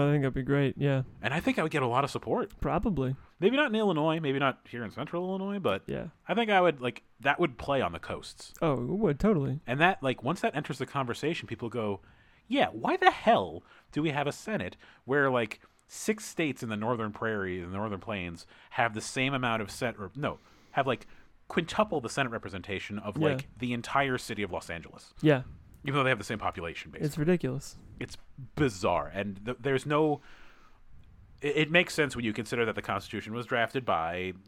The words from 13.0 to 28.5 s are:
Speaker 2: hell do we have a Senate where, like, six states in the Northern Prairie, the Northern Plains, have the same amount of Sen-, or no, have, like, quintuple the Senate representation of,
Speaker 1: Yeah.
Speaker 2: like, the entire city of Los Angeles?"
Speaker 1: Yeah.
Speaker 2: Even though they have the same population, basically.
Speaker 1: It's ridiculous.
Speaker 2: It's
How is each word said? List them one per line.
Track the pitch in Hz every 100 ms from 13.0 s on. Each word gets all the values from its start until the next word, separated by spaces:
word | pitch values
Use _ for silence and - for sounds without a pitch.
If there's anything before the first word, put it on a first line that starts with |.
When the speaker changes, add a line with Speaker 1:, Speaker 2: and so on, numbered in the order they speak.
| 370
Speaker 2:
hell | - 214 220 90 - - - -
do | 147
we | 156
have | 143 143
a |
Senate | - - 214 92 - - -
where, | - 143 139
like, | 123 110 - - _ _
six | - - 214
states | - - 156 -
in | 120
the | 104
Northern | 110 120 107
Prairie, | 104 113 107 92 92
the | 87
Northern | 98 107 95
Plains, | 110 101 87 82 - - -
have | - 117
the | 107
same | - 135 131
amount | 135 127 113
of | 104
Sen-, | - 123 110
or | 95 135
no, | 131 - - - -
have, | - 131
like, | 117 - - - - -
quintuple | - 165 - 214 156
the | 117
Senate | - 127
representation | 113 101 95 90 95 - 104
of, | 104 120
Speaker 1:
Yeah. | 160
Speaker 2:
like, | 131 - -
the | 123
entire | 120 117 139 139 127
city | - 104
of | 98
Los | 87 -
Angeles?" | 85 80 - - -
Speaker 1:
Yeah. | 151 135 123 - - -
Speaker 2:
Even | 139
though | 143
they | 131
have | 117
the |
same | 98 110
population, | 95 - 85 73 -
basically. | - 151
Speaker 1:
It's | 147
ridiculous. | 151 180 131 131 - - - -
Speaker 2:
It's | - - - - 127